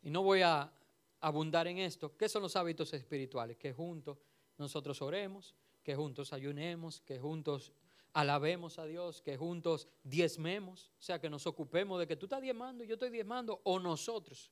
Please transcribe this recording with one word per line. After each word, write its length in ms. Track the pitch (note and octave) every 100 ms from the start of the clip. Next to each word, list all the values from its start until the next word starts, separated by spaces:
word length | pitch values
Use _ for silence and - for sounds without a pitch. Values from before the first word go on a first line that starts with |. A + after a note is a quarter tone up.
Y 80 | -
no 120 | D#3+
voy 200 | G3 F#3+
a 300 | F3+ D#3 D3 - _ _ _ _
abundar 480 | D#3+ D3+ D#3+ E3 E3
en 100 | F3+
esto. 380 | F#3 - D3+ -
¿Qué 120 | G#3+
son 140 | G#3
los 140 | F#3+ F#3+
hábitos 360 | F3 D#3+ D#3
espirituales? 640 | D3 B2 D3 C3 B2+ A#2 A#2
Que 160 | C#3+
juntos 460 | B2 F3 E3 D3 C#3 _ _ _ _
nosotros 420 | D3 D3+ C#3+ C#3
oremos, 520 | C#3 F3+ G3+ G3 - _ _ _
que 120 | -
juntos 380 | C#3 D3+ B2+ C#3
ayunemos, 680 | C#3 C#3 C#3+ E3 E3+ E3 D3+
que 160 | _ C3+
juntos 540 | C#3 D#3+ D3+ C#3+ - _ _ _ _
alabemos 680 | E3 C#3+ C#3+ D3+ F3 E3+ D3
a 80 | D#3
Dios, 360 | E3+ F3 D#3
que 140 | - C#3
juntos 520 | E3 F3 E3 D#3 - _
diezmemos, 920 | C#3 C#3+ E3+ D#3+ D#3+ G3 F#3+ F#3 - _
o 40 |
sea, 180 | - F3
que 100 | D#3+
nos 160 | D3 E3+
ocupemos 520 | - D3 E3+ G3 F#3
de 80 | E3
que 100 | D3+
tú 100 | F#3+
estás 160 | C4+
diezmando 420 | C4 A#3+ B3+ B3
y 20 | A3+
yo 80 |
estoy 160 | A3+ B3+
diezmando, 500 | A#3 G#3 B3 A#3 G3+
o 140 | - F#3
nosotros 720 | F3+ D#3 - A3+ E3 C3 -